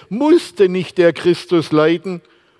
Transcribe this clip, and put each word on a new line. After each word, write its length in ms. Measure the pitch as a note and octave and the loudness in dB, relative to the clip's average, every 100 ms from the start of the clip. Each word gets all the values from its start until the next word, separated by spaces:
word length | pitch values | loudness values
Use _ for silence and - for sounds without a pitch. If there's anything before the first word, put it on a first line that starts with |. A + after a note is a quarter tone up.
| - | -10
musste 600 | G#3 D4+ E4+ - - F#3+ | -4 2 0 0 0 0
nicht 260 | F#3 - - | 0 -4 0
der 160 | E3+ | 0
Christus 600 | - F3 E3+ - F3 C#3+ | 0 -2 -2 -2 -2 0
leiden 500 | D3+ D#3+ E3+ F#3+ F3 - _ _ _ | 0 2 0 -6 -12 -14 _ _ _